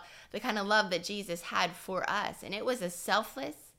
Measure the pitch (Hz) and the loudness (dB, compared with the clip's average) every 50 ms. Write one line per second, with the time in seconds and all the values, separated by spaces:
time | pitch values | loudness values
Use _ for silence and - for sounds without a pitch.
0 | - - - - - - - 208 233 254 214 214 196 202 208 214 208 185 185 165 | 0 -10 -18 -20 -18 -8 -8 -4 -2 0 0 0 4 6 6 6 6 6 2 0
1 | - - 208 202 196 - 170 175 - - 220 190 185 180 - - - - 190 175 | 0 -2 -6 -6 -4 -4 -6 -6 -4 -2 2 2 2 2 0 -4 -6 -4 -2 -2
2 | - - 190 208 196 - - - - - 190 214 - - 247 233 180 180 180 - | 0 0 0 0 0 -2 -4 -6 -8 -8 -6 -2 0 0 0 0 -2 -6 -6 -4
3 | - - 190 208 226 - - 262 277 - 302 - - - _ | 0 2 4 4 2 0 -6 -8 -8 -8 -8 -12 -18 -20 _